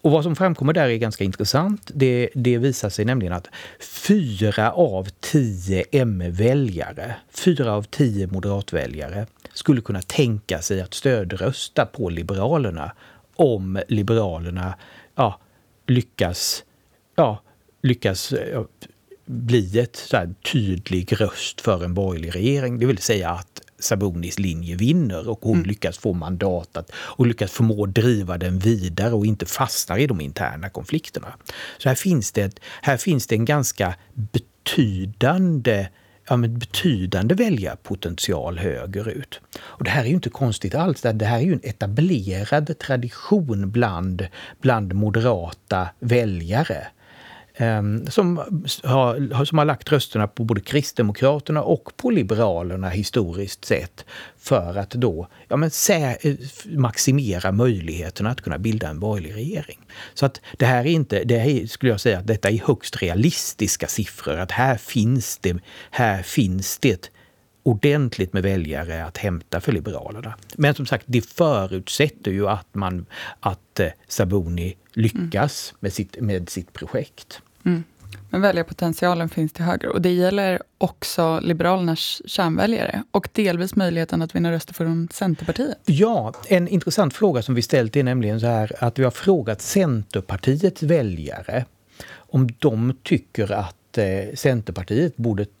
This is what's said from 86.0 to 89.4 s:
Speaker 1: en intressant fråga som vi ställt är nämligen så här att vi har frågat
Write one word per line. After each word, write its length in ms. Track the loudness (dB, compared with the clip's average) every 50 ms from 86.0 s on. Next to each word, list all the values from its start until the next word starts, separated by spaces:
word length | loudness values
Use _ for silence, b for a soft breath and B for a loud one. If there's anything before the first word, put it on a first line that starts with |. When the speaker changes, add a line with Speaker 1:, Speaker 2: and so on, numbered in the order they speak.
| 6 4 4 0 -2 -2 -6 -10 0
Speaker 1:
en 200 | 2 2 4 4
intressant 460 | 2 0 0 0 0 2 2 2 2 2
fråga 280 | 2 2 2 2 2
som 140 | 0 0 0
vi 60 | 0
ställt 340 | 2 2 2 2 2 2 2
är 80 | 0 2
nämligen 360 | 2 0 0 0 0 0 0
så 80 | 2
här 240 | 2 2 2 0 -2 -2 0
att 200 | -2 0 2 2
vi 40 | 2
har 80 | 2
frågat 500 | 2 0 2 2 2 2